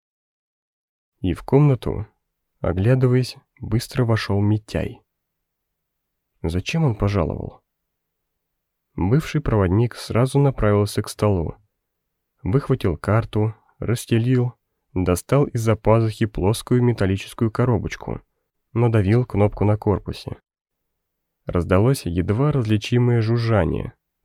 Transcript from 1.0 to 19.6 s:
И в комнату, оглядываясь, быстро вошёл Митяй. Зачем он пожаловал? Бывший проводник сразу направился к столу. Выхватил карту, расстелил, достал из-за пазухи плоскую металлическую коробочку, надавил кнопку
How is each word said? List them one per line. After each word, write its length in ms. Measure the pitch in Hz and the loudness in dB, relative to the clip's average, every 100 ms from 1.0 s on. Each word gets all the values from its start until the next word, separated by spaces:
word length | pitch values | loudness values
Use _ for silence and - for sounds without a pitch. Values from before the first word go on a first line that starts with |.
| _ - | _ -6
И 140 | 95 | -4
в 80 | 80 | -4
комнату, 640 | - 135 147 127 - 101 107 _ _ _ _ - | 2 4 4 2 -2 -6 -8 _ _ _ _ -6
оглядываясь, 760 | 87 87 104 131 127 127 123 - _ - | -4 0 2 2 4 2 0 -8 _ -16
быстро 440 | 92 113 - - | -4 -2 -2 -2
вошёл 360 | 117 110 - 101 | 0 0 0 0
Митяй. 600 | 104 107 - 78 - - _ _ _ _ _ _ _ _ _ _ _ _ _ _ | 2 0 -2 -6 -6 -10 _ _ _ _ _ _ _ _ _ _ _ _ _ _
Зачем 420 | - 87 - 165 | -6 -4 -4 0
он 100 | 151 107 | 0 0
пожаловал? 680 | 101 101 76 - - - _ _ _ _ _ _ _ _ _ _ _ _ _ | 0 0 -2 -4 -10 -14 _ _ _ _ _ _ _ _ _ _ _ _ _
Бывший 460 | - 92 143 - 156 | -4 0 0 0 -4
проводник 540 | - 110 92 101 120 | 0 2 2 2 0
сразу 440 | - - 107 131 143 | -4 -4 0 2 2
направился 600 | 139 - 107 104 104 - | 2 2 2 2 0 -2
к 60 | 110 | -6
столу. 460 | - 107 95 80 - _ _ _ _ _ _ _ _ | -2 0 0 -2 -8 _ _ _ _ _ _ _ _
Выхватил 540 | - 135 - 131 101 78 | -2 -2 0 -2 -2 -2
карту, 580 | - 110 110 107 107 - _ - | 0 0 0 -2 -2 -4 _ -10
расстелил, 760 | - 117 - 117 120 127 123 - _ _ _ | -6 -4 0 0 2 0 0 -6 _ _ _
достал 520 | 92 90 87 - 135 151 | -2 0 0 0 0 0
из-за 300 | 117 113 107 | -2 -2 0
пазухи 500 | - 113 113 - 110 | 2 2 2 -2 -4
плоскую 560 | - 90 113 - 123 | 0 -2 -2 0 2
металлическую 680 | 120 117 95 98 - - 113 | 2 0 0 -2 -4 -4 -2
коробочку, 720 | - 123 110 - - - - _ _ _ _ _ | 0 0 0 -2 -10 -10 -12 _ _ _ _ _
надавил 520 | 113 120 113 95 117 | 0 2 2 4 2
кнопку 400 | 123 101 104 - | 2 0 0 2